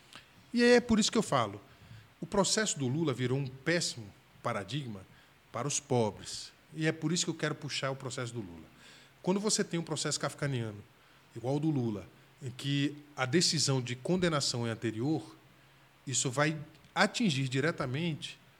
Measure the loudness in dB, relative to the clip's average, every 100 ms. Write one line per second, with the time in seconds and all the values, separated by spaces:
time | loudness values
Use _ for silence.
0 | -20 -20 -20 -20 -6 2 6 6 6 4
1 | 4 2 2 2 2 -4 -14 -20 -20 -20
2 | -20 -14 -4 2 2 2 0 0 0 2
3 | 0 2 0 0 -2 -4 0 0 0 -6
4 | -12 -18 -20 -6 -4 -2 -4 -6 -6 -12
5 | -14 -20 -20 -20 _ -6 -2 -2 2 2
6 | 2 -2 -10 -12 -12 -18 -14 -2 -2 0
7 | 0 0 0 -2 -2 -4 -6 -4 -4 -4
8 | -8 -6 -6 -6 -10 -12 -18 -20 -20 -20
9 | -20 -6 0 0 2 0 0 -2 -4 -4
10 | -2 -2 -4 -2 -2 -2 -4 -8 -14 -20
11 | -20 -20 -18 -8 -2 0 2 2 0 -2
12 | -8 -18 -20 -14 -12 -6 -2 2 0 -2
13 | -12 -4 2 4 4 2 2 2 0 -6
14 | 0 2 2 2 0 0 -2 -2 -2 0
15 | 0 -2 -4 -18 -20 -20 -20 -20 -20 -16
16 | -4 -2 0 2 2 2 -8 -18 -6 2
17 | 2 4 2 4 2 2 0 0 -2 -2
18 | -2 -2 -8 -14 -20 -20